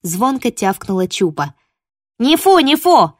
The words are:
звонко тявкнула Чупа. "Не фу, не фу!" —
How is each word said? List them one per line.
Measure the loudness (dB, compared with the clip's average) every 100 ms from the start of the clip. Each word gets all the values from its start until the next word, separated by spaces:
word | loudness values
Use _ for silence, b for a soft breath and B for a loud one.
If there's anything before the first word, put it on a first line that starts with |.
звонко | -8 -2 -2 -2 -4
тявкнула | -2 -4 -4 -6 -4 -4
Чупа. | -2 -4 -4 -8 _ _ _ _ _ _ _
"Не | 0 2
фу, | 4 4
не | 2 0
фу!" — | 4 4 2